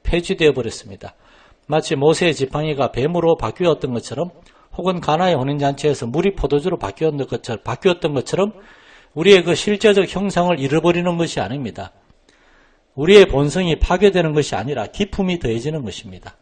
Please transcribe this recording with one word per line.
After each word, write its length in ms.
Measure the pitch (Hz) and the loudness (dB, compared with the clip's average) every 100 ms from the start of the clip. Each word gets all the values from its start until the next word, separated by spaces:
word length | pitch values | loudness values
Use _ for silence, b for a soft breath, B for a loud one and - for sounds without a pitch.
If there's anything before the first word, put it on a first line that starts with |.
폐지되어 480 | - 170 175 196 156 | -2 -2 -2 2 2
버렸습니다. 640 | 127 113 - 107 98 - - b b b b - | 2 -4 -8 -16 -18 -18 -20 b b b b -4
마치 280 | 156 147 147 | -2 -2 0
모세의 400 | 147 160 180 135 | 2 2 0 0
지팡이가 560 | 135 147 156 139 120 | -4 -4 -4 -2 -2
뱀으로 460 | - 147 175 165 165 | -2 -2 0 0 0
바뀌었던 560 | 110 - 175 147 139 | -2 -2 0 0 -2
것처럼, 360 | 120 - 135 180 - b b b - | -6 -6 -6 -6 -8 b b b -6
혹은 240 | 180 180 | -4 -2
가나의 360 | 147 156 185 151 | -2 0 2 0
혼인잔치에서 720 | 135 147 139 139 151 139 143 | -2 -2 -2 0 -2 -2 -4
물이 280 | 143 196 - | -2 -2 -2
포도주로 420 | - 143 180 170 | 0 0 -2 -4
바뀌었던 500 | 98 - 160 147 131 | -6 -4 -4 -2 -6
것처럼, 360 | 120 - 110 | -8 -8 -8
바뀌었던 500 | - - 190 175 160 | -6 0 0 2 -2
것처럼 380 | 143 - 156 208 196 B B B B B | -2 -4 -2 -2 -4 B B B B B
우리의 300 | 147 175 196 | 0 6 6
그 120 | 170 156 | 6 -2
실제적 520 | - 208 214 202 180 | 0 2 4 4 0
형상을 520 | 180 202 175 175 160 | -2 -2 0 0 0
잃어버리는 580 | 135 156 170 170 180 170 | 0 2 2 2 0 -2
것이 220 | 165 - | -2 -4
아닙니다. 520 | - 143 120 - 98 _ _ _ _ b b b b b b - | -6 -6 -8 -10 -14 _ _ _ _ b b b b b b -2
우리의 320 | 160 202 190 | 8 8 8
본성이 520 | 135 147 180 180 147 | 4 0 0 0 0
파괴되는 540 | - 180 202 180 160 | 2 4 4 4 2
것이 220 | 151 139 98 | 0 0 -4
아니라 320 | 120 131 101 | -4 -6 -6
기품이 520 | - 202 - 185 170 | -4 -4 -2 -2 -2
더해지는 440 | 123 113 131 156 | -2 -4 -4 -6
것입니다. 520 | 113 - 101 90 - - | -8 -12 -16 -18 -20 -20